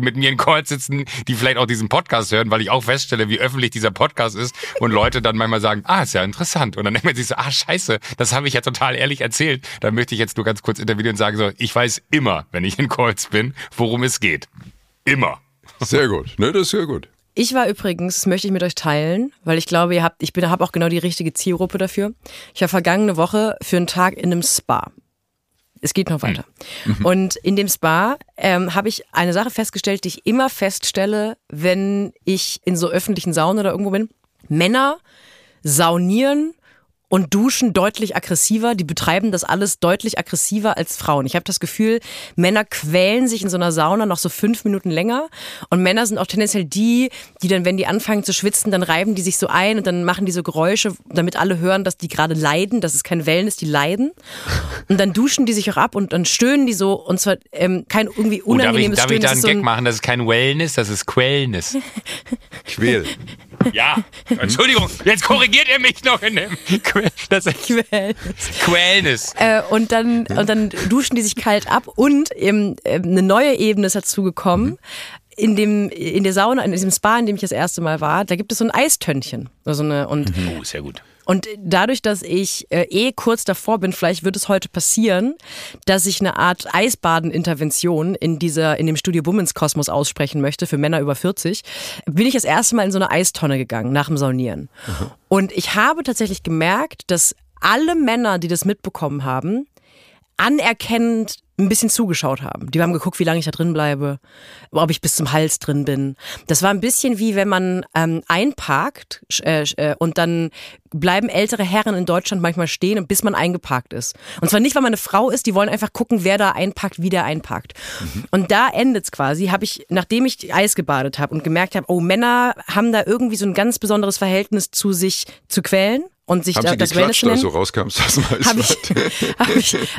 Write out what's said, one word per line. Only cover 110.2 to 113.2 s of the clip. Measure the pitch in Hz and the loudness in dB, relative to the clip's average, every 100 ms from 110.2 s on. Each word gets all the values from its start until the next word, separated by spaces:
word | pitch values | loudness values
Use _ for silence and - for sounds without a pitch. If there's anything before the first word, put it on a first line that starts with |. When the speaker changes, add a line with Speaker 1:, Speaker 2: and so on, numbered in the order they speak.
Speaker 3:
dann | 170 170 165 - - - _ | 0 0 -2 -6 -20 -20 _
bleiben | 156 170 185 226 | -2 0 2 0
ältere | 170 214 226 | 0 0 0
Herren | 190 202 214 190 | 0 0 0 0
in | 180 | 0
Deutschland | 175 185 202 | 0 0 0
manchmal | 170 170 165 | 0 0 -2
stehen, | - 180 214 165 | 0 0 0 0
bis | 196 | 0